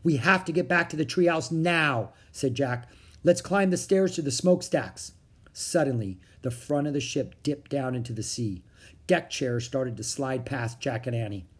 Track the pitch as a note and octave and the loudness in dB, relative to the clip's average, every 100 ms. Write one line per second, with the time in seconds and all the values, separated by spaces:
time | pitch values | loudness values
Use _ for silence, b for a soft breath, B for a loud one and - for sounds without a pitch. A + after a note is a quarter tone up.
0 | F3+ C#3+ C#3+ F#3 F#3 D#3+ - F3 E3 D3+ | 2 2 4 4 4 -2 2 2 2 -2
1 | D3+ - E3+ D#3+ D#3 E3 E3+ E3+ D3+ B2 | -2 4 4 4 0 0 2 4 4 2
2 | G2 b b - C3+ A#2+ C3+ B2 - b | -4 b b -4 -2 0 0 -2 -6 b
3 | b b E3+ F3 - G3 F#3+ F3 - F#3+ | b b 4 4 2 2 4 2 2 2
4 | F#3+ F3+ C#3 B2 F3+ F3+ - D#3 F#2+ - | 4 0 -4 2 4 4 2 -2 -2 -12
5 | - - _ _ - - - E3+ C#3 A#2+ | -16 -18 _ _ -20 -12 -2 0 2 0
6 | G2 F#2 b b C3 A#2+ - D3 D3 C#3+ | -4 -8 b b -8 -8 -2 -2 0 -4
7 | - D3+ B2+ - - C#3 - C#3+ B2+ B2+ | -2 -4 -4 -4 -6 -6 -4 -4 -2 -4
8 | A#2 A2 G#2 - A2+ F2+ - B B B | -6 -8 -6 -4 -4 -6 -12 B B B
9 | - F3 - - C3 A#2+ A#2 C3+ B2+ A#2 | 0 0 0 -4 -2 -2 -2 -4 -4 -6
10 | A2 - C3 C3 A#2+ C3+ A#2 - C#3 A#2 | -8 -4 -4 -4 -4 -4 -4 -4 -6 -4
11 | B2 A#2 G#2+ G2+ F2 | -4 -4 -4 -8 -12